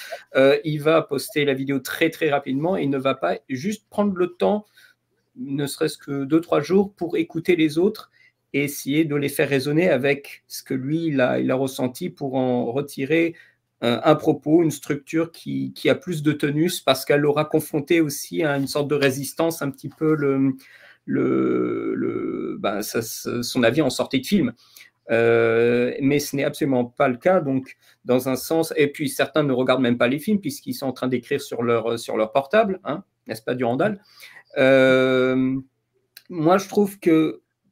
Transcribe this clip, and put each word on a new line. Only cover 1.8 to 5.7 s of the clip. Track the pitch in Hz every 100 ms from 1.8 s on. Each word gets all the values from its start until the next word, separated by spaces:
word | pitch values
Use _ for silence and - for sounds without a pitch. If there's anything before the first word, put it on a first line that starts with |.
| 131 - 160
très | 160 160
rapidement | 143 143 131 160 190
et |
il | 143
ne | 139
va | 135
pas | 131 170 196 -
juste | 131 175 214 _
prendre | - 202 180
le | 180
temps, | - 190 208 - _ - _ _ _ _ 131
ne | 135 139
serait-ce | 143